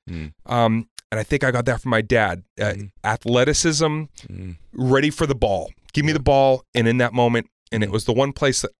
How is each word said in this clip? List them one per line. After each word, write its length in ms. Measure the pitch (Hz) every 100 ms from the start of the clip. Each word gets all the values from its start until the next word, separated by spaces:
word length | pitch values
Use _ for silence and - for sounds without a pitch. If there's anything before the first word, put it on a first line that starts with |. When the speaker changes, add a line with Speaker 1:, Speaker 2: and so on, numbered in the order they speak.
| -
Speaker 1:
Mm. 240 | 85 78 - -
Speaker 2:
Um, 420 | 120 117 113 113 - _
and 80 | 110
I 40 |
think 200 | 107 143
I 80 | 135
got 140 | 123 120
that 160 | 117
from 100 | 127
my 100 | 113
dad. 420 | 107 120 104 90 - -
Uh, 40 | 104
Speaker 1:
Mm-hmm. 200 | 101 101 -
Speaker 2:
athleticism, 1000 | 107 113 120 123 135 147 170 151 160 151 156 - -
Speaker 1:
Mm. 280 | 92 92 87 -
Speaker 2:
ready 360 | - 127 135 147
for 160 | - 151
the 80 | 123
ball. 360 | 107 95 78 - _
Give 120 | - 147
me 60 |
Speaker 1:
Yeah. 60 | 151
Speaker 2:
the 60 |
ball, 400 | 135 139 135 131 - 120
and 120 | 117
in 100 | 123
that 160 | 120
moment, 340 | 123 120 120 113 _ _
and 120 | 113
it 40 | 104
Speaker 1:
Mm-hmm. 60 |
Speaker 2:
was 120 | 107 -
the 80 |
one 200 | 117 139
place 280 | - 143 127
that 100 | -